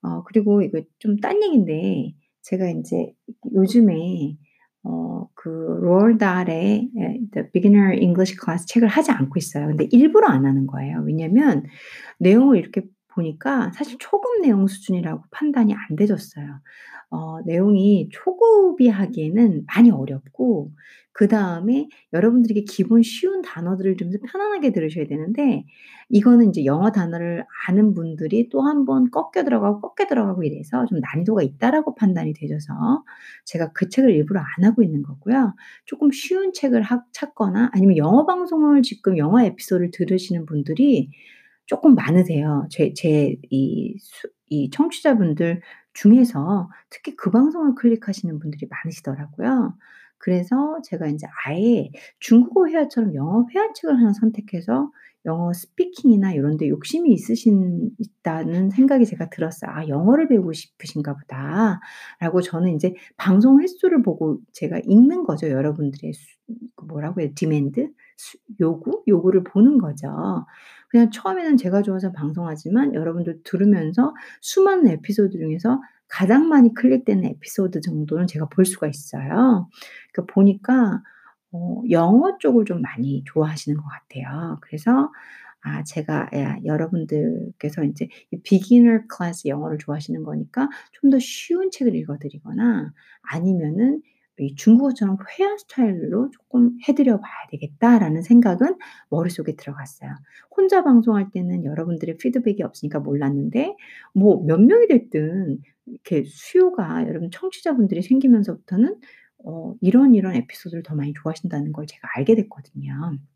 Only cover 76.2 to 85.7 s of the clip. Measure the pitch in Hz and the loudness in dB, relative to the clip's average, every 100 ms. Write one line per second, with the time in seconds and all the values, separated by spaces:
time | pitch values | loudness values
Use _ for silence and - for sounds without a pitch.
76.2 | 190 247 320 302 240 233 247 262 254 196 | 2 4 4 6 6 4 2 2 0 -2
77.2 | 175 151 - - 185 180 160 156 151 156 | -2 -8 -12 -4 -4 -4 -6 -6 -4 -4
78.2 | 180 151 156 - 185 185 156 143 - 143 | -4 -4 -8 0 0 0 -8 -8 -14 -12
79.2 | 139 165 254 214 175 - - - _ - | -6 2 4 2 -2 -14 -20 -20 _ -10
80.2 | 180 - 196 196 - 254 226 175 - _ | -4 4 4 4 0 0 2 -2 -10 _
81.2 | _ _ _ 175 175 - 240 170 170 226 | _ _ _ -12 -10 -8 -2 0 4 4
82.2 | 349 381 302 240 208 175 160 - 135 139 | 4 -2 2 2 2 -4 -6 -6 -6 -6
83.2 | 139 - 156 156 - 151 147 - _ 135 | -6 -2 -2 -4 -6 -6 -6 -18 _ -16
84.2 | 135 143 170 156 _ 151 233 254 294 - | -12 -10 -10 -12 _ -8 0 0 0 -6
85.2 | - - - _ 147 | -20 -20 -20 _ -10